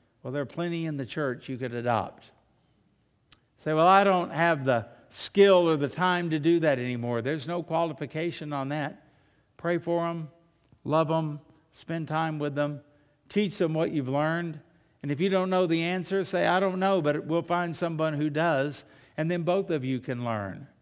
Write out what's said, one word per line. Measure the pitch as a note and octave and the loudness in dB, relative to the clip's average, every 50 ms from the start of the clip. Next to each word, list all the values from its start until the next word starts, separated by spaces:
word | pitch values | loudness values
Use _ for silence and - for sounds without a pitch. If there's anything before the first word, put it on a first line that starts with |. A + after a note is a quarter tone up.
| _ _ _ _ | _ _ _ _
Well, | - B2+ C3 | -10 -6 -6
there | C#3+ C3+ | -6 -6
are | |
plenty | - - E3 F3 F3 E3+ E3 E3 | -6 -6 -6 -4 -4 -4 -4 -4
in | D#3+ D3+ | -4 -4
the | C#3 B2+ | -6 -8
church | G#2 - D#3 D3 C3 A#2+ B2 - - | -8 -6 -4 -4 -2 -4 -6 -8 -10
you | C3 | -8
could | A2+ C3 B2 A#2+ | -6 -6 -6 -6
adopt. | A#2+ A#2+ B2 A#2 G#2+ F2 - - - - - _ _ _ _ _ _ _ _ _ _ _ _ _ _ _ _ _ _ _ _ - _ _ _ _ _ | -2 0 2 2 2 0 -2 -8 -16 -20 -20 _ _ _ _ _ _ _ _ _ _ _ _ _ _ _ _ _ _ _ _ -20 _ _ _ _ _
Say, | - D#3 D#3 | -4 0 2
"Well, | D#3 E3 | 4 6
I | F3+ F#3+ G3 G3+ | 8 8 8 6
don't | G3 F#3 F3+ E3+ - | 6 4 2 0 -2
have | - D3+ E3+ E3+ E3 C#3+ B2+ | -2 0 2 2 2 2 2
the | C3+ B2 A2+ G#2+ - - - - _ | 2 2 2 0 -4 -12 -20 -20 _
skill | - - - - - G3 G3 G3+ F#3+ F3+ F3 | -12 -12 -10 0 4 6 8 8 8 8 6
or | E3 D#3+ | 4 2
the | C#3+ C#3+ C3+ | 2 0 -2
time | - D#3 F3+ F#3 F3+ F3+ F3 E3 | -2 0 0 0 2 0 0 -2
to | D#3 D3+ | -2 0
do | C#3+ E3 E3+ E3 | 2 2 2 4
that | D#3+ D3+ C#3 | 4 2 2
anymore." | B2 B2 B2+ B2 A#2 A#2 A#2+ A#2+ A#2 | 2 0 -4 -4 -4 -2 -2 -2 -2
There's | A2 C3+ D#3+ D3+ B2 | -2 -2 -4 -4 -6
no | D3+ F3 F3 D#3 | -6 -6 -6 -4
qualification | - E3 E3 E3+ E3 D3 - D3+ - - D#3 E3+ E3+ E3 - D#3 D3+ D3 | -2 -2 -2 -2 -2 -4 -6 -10 -8 -6 -4 -4 -4 -6 -8 -8 -6 -6
on | C#3 C3+ C3+ | -4 -4 -4
that. | D3 D#3 C#3+ D3 - - _ _ _ _ _ _ _ _ _ _ _ | -4 -4 -4 -6 -8 -12 _ _ _ _ _ _ _ _ _ _ _
Pray | - - E3+ F3 E3 | -6 -2 -2 -2 -2
for | E3 E3+ E3+ E3+ E3+ | -2 -2 -2 0 0
'em, | E3+ E3+ E3+ D#3+ C#3 - _ _ _ _ _ _ _ - _ - | -2 -4 -6 -8 -10 -14 _ _ _ _ _ _ _ -20 _ -4
love | C3+ D3 D#3+ D#3+ D3 | 0 2 2 2 2
'em, | D#3+ D#3+ D#3+ D3+ D3 C#3+ - - _ _ _ _ | 2 0 0 -2 -4 -8 -12 -20 _ _ _ _
spend | _ - - - E3 E3 D#3 | _ -14 -8 -6 -6 -6 -4
time | - D#3 D#3+ D#3+ D#3+ D#3 | -4 -2 -2 -2 -2 -2
with | D3 D3 D3 C#3 | -4 -4 -4 -2
them, | C#3+ D3 D3 D3 C#3 - _ _ _ _ _ _ _ _ | -2 -2 -2 -4 -8 -12 _ _ _ _ _ _ _ _
teach | - - G#3 G#3+ F3+ - | -4 0 0 0 0 0
them | - F3+ D#3+ D#3+ | 0 0 0 2
what | D#3 E3 - | 0 0 0
you've | - D3 C3 B2+ | 0 -2 -2 0
learned. | C3+ C#3+ D3+ D#3 E3 E3+ E3+ E3 D3 D3 - _ _ _ _ _ _ _ | 0 0 0 0 0 -2 -4 -6 -8 -12 -16 _ _ _ _ _ _ _
And | - C#3+ | -6 -4
if | C#3+ C3 | -2 0
you | F3+ G3 | 0 2
don't | F#3+ F#3+ F#3 F#3 | 2 2 2 2
know | F#3 F#3 F#3 | 2 2 2
the | D#3+ E3 E3 | 2 2 0
answer, | E3 F3 F#3 F#3+ E3+ - F#3+ G3 F3+ | 0 0 -2 -2 -2 -2 -2 -2 -2
say, | - - F3 F3 | -2 0 0 2
"I | F3 F3 F#3 | 4 4 4
don't | G3 F#3+ F#3 F#3 | 2 2 2 2
know, | F#3+ G3 G3 F#3 | 2 2 2 2
but | D3+ D3 D3 D3+ - | 2 2 0 0 -2
we'll | - D#3+ E3+ | -2 -2 -2
find | - - F3 F3 F3 E3+ D#3+ | 0 0 0 0 0 -2 -4
someone | - F3+ E3 E3 D3+ D#3 D#3 D3+ | -4 -4 -4 -2 -2 -2 0 0
who | C#3+ D3+ D3+ | -2 -2 -2
does," | C#3+ D3+ E3 E3+ D3+ C3+ C#3 D3 C#3+ - - - - - - _ _ | 0 0 2 2 2 2 0 -2 -4 -10 -16 -20 -20 -20 -20 _ _
and | - D#3+ E3 | -4 -2 -2
then | F3+ F3 | -2 -2
both | E3 F3 F3+ G3 F#3+ F#3 | 0 0 0 0 0 -2
of | E3 D3 B2+ | -2 -2 -2
you | C3 C3 B2 | -2 -4 -4
can | B2+ - B2+ A#2+ A#2+ | -4 -6 -6 -4 -4
learn, | A#2 A2+ G#2 G2+ F#2+ F#2 - - - _ _ | -4 -4 -4 -4 -6 -8 -12 -16 -20 _ _